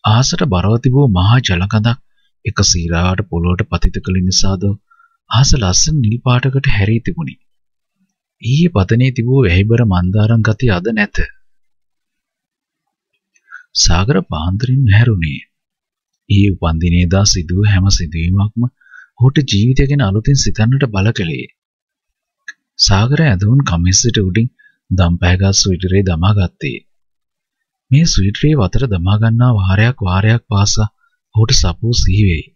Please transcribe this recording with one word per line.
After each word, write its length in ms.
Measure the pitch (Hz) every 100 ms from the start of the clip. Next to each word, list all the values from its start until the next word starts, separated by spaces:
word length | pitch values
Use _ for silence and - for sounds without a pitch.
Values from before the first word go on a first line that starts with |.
අහසට 380 | - 113 135 175
බරව 300 | 165 92 98 117
තිබූ 280 | 135 131 139
මහා 300 | 90 95 123
ජලකඳක් 600 | 117 87 101 110 113 117 _ _ _ _
එක 140 | - 104
සීරාවට 580 | 95 87 85 85 90 92
පොළොවට 440 | 104 85 85 90 104
පතිත 280 | 87 - 104
කළ 200 | - 92
නිසාද 440 | 92 95 101 95 98 101 _ _ _ _ _
අහස 200 | 113 135
ලස්සන 440 | 139 95 90 - 151
නිල් 180 | 107 117
පාටකට 460 | 127 123 135 135 139
හැරී 320 | 104 101 113
තිබුණි. 340 | - 82 69 - _ _ _ _ _ _ _ _ _ _
ඊයේ 300 | 113 143 175
පතනේ 400 | - 92 113 131
තිබූ 280 | 127 117 135
වැහිබර 400 | 110 87 104 117
මන්දාරම් 560 | 117 90 90 104 107 113
ගති 240 | 107 110 123
අද 180 | 180 98
නැත. 280 | 110 104 - - - _ _ _ _ _ _ _ _ _ _ _ _ _ _ _ _ _ _ _ _ _ - _
සාගර 420 | - - 85 101 175
පාන්දරින් 600 | 180 78 82 98 120 131 123
හැරුණේ. 520 | 101 117 101 78 67 - _ _ _ _ _ _ _ _
ඊයේ 220 | 101 101
උපන්දිනේදා 720 | 90 82 80 85 87 87 95
සිදු 300 | 104 98 80
වූ 120 | 90 104
හැම 200 | 98 98
සිදුවීමක්ම 720 | - 80 82 85 95 104 113 123 _ _ - -
ඔහුට 240 | _ 127 143
ජීවිතය 400 | 131 104 117 131
ගැන 180 | 139 143
අලුතින් 360 | 104 98 110 139
සිතන්නට 460 | - - 113 135 135
බල 220 | 101 101
කළේ. 360 | 113 87 69 - _ _ _ _ _ _ _ _ _ - - _
සාගර 460 | - 107 98 117 147
ඇඳවුන් 400 | 156 90 104 135
කමිසයට 560 | 139 85 87 95 117 110
උඩින් 300 | 95 92 120 _ _ _ _
දම් 240 | 92 87 87
පැහැගත් 400 | 87 92 98 98
ස්වීටරේ 460 | 104 87 90 95
දමා 320 | 95 82 87
ගත්තේ. 440 | 104 90 _ 127 - _ _ _ _ _ _ _ _ _ _ _
මේ 140 | 135 165
ස්වීටරේ 480 | - 98 107 147
වතර 300 | 151 92 - 127
දමා 300 | 95 90 107
ගන්නා 340 | 113 117 123
වාරයක් 460 | 110 92 95 113 127
වාරයක් 420 | 98 92 107 117
පාසා 480 | _ 101 104 - 107 _ _ _ _
ඔහුට 180 | 107 110
සපුව 400 | - 92 85 113
සිහි 300 | 120 95 98
වෙයි. 200 | 98 80 -